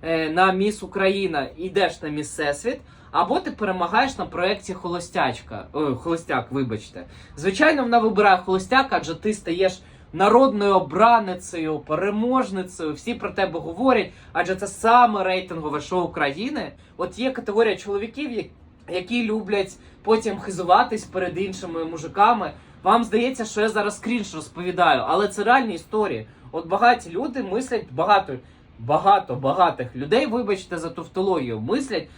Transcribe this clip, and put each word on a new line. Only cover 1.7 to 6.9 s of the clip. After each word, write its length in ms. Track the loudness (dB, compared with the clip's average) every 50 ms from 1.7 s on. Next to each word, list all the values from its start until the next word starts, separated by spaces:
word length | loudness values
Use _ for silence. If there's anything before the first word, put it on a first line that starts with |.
| 0 0 0 0 0 -4
на 80 | -10 -8
Міс 200 | -6 -6 -8 -8
Всесвіт, 500 | -6 -4 -2 -2 -2 -2 -4 -4 -4 -4 -10 -20 -20 -20 -20 -4
або 280 | 0 0 2 2 0 -2
ти 120 | -2 -4
перемагаєш 680 | -8 -6 -4 -4 -2 -2 -4 0 2 2 2 2 -2 -6
на 80 | -8
проєкті 480 | -8 -4 -2 -2 -2 -2 -4 -6 -12 -12
Холостячка, 960 | -10 -8 -6 -6 -6 -8 -6 -2 0 0 0 -2 -4 -12 -14 -14 -14 -14 -10 -6
е, 40 | -4 -2 -2 -2
Холостяк, 520 | -4 -4 -4 -4 -4 -4 -4 -4 -4 -4 -4
вибачте. 540 | -4 -4 -4 -4 -6 -8 -10 -12